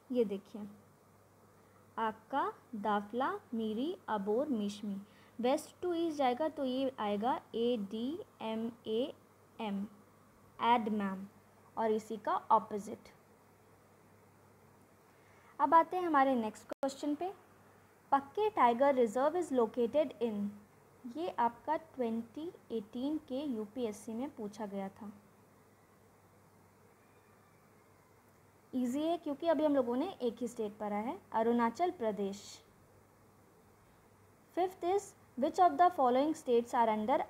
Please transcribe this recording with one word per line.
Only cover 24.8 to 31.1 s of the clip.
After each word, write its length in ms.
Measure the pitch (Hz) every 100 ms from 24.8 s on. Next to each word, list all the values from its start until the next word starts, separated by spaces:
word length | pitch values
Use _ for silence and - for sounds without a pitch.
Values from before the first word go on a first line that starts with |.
| 190
था। 240 | - 208 - - - - - - _ _ _ _ - _ _ _ - - _ - _ _ _ _ - _ _ _ - - - _ - _ - - _ - 254
Easy 280 | 247 269
है 140 | 320 339
क्योंकि 300 | 311 277 330
अभी 180 | 311 302
हम 100 | 277
लोगों 200 | 240 247
ने 220 | 359 -
एक 160 | 240 233
ही 100 | 240
state 300 | 233 208 208
पढ़ा 180 | 208 208
है, 260 | 226